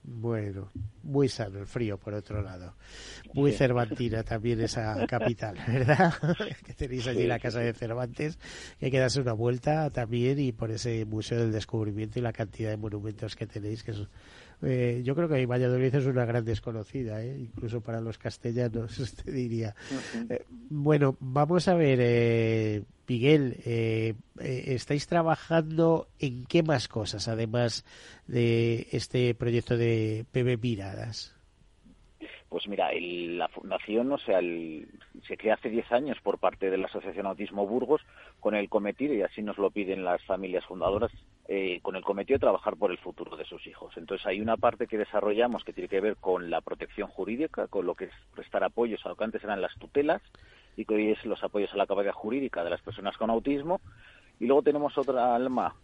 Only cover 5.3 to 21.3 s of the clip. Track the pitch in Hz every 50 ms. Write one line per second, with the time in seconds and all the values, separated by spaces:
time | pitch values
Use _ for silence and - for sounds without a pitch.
5.3 | 117 - - 107 92 - - 120 - 139 127 127 147 175 185 170 - - - 156
6.3 | 175 - 214 - - - - - - - 147 123 127 127 113 127 123 - - -
7.3 | 120 113 - 123 117 123 117 120 113 - 120 110 113 123 127 117 - - 151 156
8.3 | 165 - - - - - - - - - - 135 127 131 131 123 113 143 131 123
9.3 | 113 104 117 120 127 123 - 151 151 160 156 143 - 127 120 107 117 120 120 131
10.3 | 139 143 143 127 113 110 117 110 110 101 - 120 113 113 110 107 110 107 104 -
11.3 | 120 117 117 113 107 107 101 - - 113 107 107 101 104 110 107 110 123 123 117
12.3 | 110 - 110 95 - - 113 107 107 104 107 110 101 104 101 110 104 107 - 104
13.3 | - - 113 107 - 110 101 104 110 110 - - 107 101 101 - - - - -
14.3 | - - - - - - - 143 131 127 123 120 120 123 123 127 139 156 170 160
15.3 | 156 131 127 120 123 127 127 123 123 127 131 131 117 147 127 135 127 127 120 117
16.3 | 117 120 113 113 113 110 - 123 113 110 104 - - 139 127 110 107 107 110 123
17.3 | 135 139 127 113 - - - 113 117 120 110 - 113 113 113 113 107 - - 120
18.3 | - - - 120 117 123 123 120 110 117 113 110 - - 131 104 - - - -
19.3 | 160 135 123 117 113 113 113 107 104 - - - 139 131 - - - 117 117 117
20.3 | 123 - - - - 117 - 269 151 147 143 147 156 147 143 135 135 - 135 131